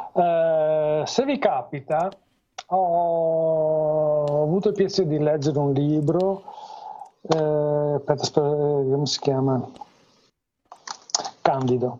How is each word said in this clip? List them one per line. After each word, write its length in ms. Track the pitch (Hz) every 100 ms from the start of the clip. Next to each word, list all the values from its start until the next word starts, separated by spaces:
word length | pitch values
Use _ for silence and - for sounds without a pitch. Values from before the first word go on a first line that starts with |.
| -
Eh, 880 | 190 175 165 165 160 156 156 151 151 139
se 180 | - 277
vi 140 | 277
capita, 680 | - 131 - 147 - 156 185 - _ _ _ - -
ho 1800 | 185 180 170 170 165 165 160 160 160 156 156 151 156 151 151 147 147
avuto 240 | 151 190 208
il 60 | 202
piacere 320 | 190 - 165
di 100 | 151
leggere 380 | 151 151 139 143
un 140 | 143
libro, 720 | 139 147 151 147 170 190 196 - - - - - - - _
eh, 160 | - 160 151 151 147 147 147 143
aspetta, 260 | 139 147
aspetta, 200 | - - 147
come 580 | 147 147 143 131 139 143
si 140 | -
chiama? 440 | 143 135 135 131 107 - - _ _ _ _ _ _ _ _ - - - - - - -
Candido. 560 | - 135 127 123 123